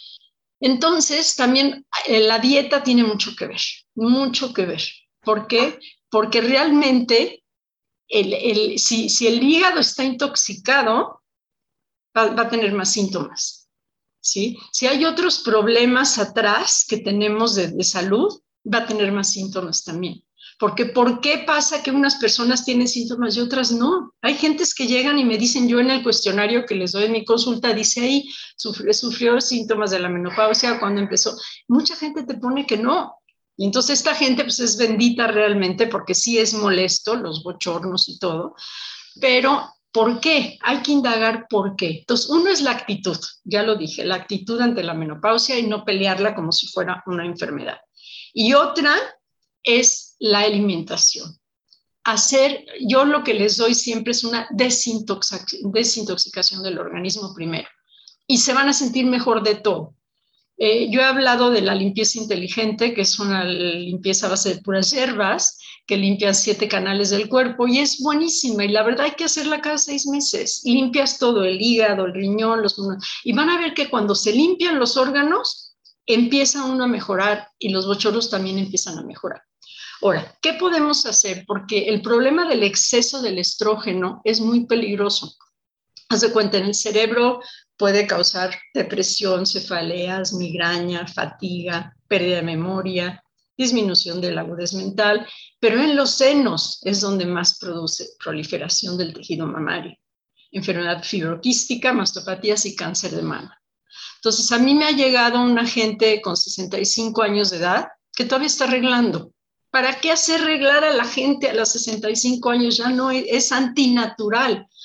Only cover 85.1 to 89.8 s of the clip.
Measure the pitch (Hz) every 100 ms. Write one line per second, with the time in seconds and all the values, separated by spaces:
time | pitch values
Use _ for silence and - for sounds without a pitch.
85.1 | 196 160 - _ _ _ _ _ - -
86.1 | 214 226 220 202 202 196 208 220 208 220
87.1 | 240 240 247 - - _ - 202 202 202
88.1 | 175 175 185 185 - - - - - 185
89.1 | - 196 185 190 196 - 175